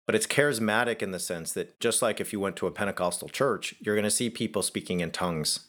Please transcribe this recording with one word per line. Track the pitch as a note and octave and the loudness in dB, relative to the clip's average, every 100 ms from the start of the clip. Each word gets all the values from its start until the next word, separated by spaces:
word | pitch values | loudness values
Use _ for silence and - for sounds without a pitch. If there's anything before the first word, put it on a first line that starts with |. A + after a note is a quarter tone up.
| - | 0
But | B2+ | 2
it's | - | 4
charismatic | - D3 A#2 A2 G#2+ A#2+ A2 | 4 4 2 2 2 2 0
in | G2+ | -4
the | F#2 | -4
sense | - F2 E2 | -4 -6 -4
that | - E2+ _ | -6 -6 _
just | A#2 - | 0 2
like | A#2+ G#2 | 2 0
if | F#2+ | -4
you | G#2 | -2
went | G2 F2+ | -2 -2
to | F#2 | -4
a | |
Pentecostal | - G2+ - F2+ - D#2 | -2 -2 0 0 -2 -6
church, | - C3+ G2 - - | 0 0 0 -4 -4
you're | G#2+ G#2+ | 0 2
gonna | G#2 | 2
see | G#2 B2 | 2 0
people | - G#2+ G2+ | -2 -2 0
speaking | - G2+ - F2+ | -2 -2 -2 -2
in | E2+ | -2
tongues, | - F2+ D#2+ D2+ - | -2 -2 0 0 -2